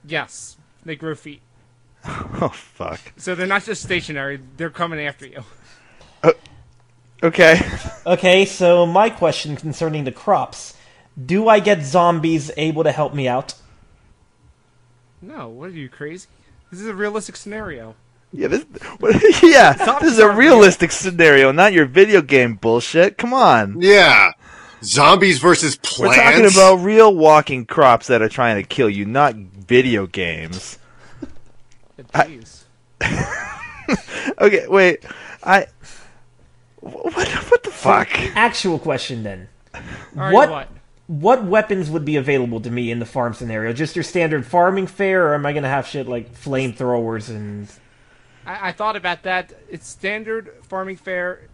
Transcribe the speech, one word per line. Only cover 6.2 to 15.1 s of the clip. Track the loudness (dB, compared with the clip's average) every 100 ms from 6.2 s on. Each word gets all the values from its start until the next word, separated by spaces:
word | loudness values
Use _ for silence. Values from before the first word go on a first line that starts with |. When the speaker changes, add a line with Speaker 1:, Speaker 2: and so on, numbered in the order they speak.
Speaker 2:
Uh, | -2 -2 _ -20 _ _ _ _ _ _
okay. | -4 4 6 6 0
<laughs> | -8 -14 -12 -4
Speaker 3:
Okay, | 0 2 2
so | 0 0 2 4
my | 4 2 0
question | -2 -4 -4 -10 -12
concerning | -12 -8 -6 -6
the | -10
crops. | -10 -2 -2 -2 -12 -20 _ _ _ _ -18
Do | -4 0 2
I | 2
get | 2 -2
zombies | 0 0 2 0 -2 -4 -6 -6
able | -6 -2
to | -4
help | -2 -6
me | -4 -4
out? | -6 -8 -20 _ _ _ _ _ _ _ _ _ _ _ _ _ _ _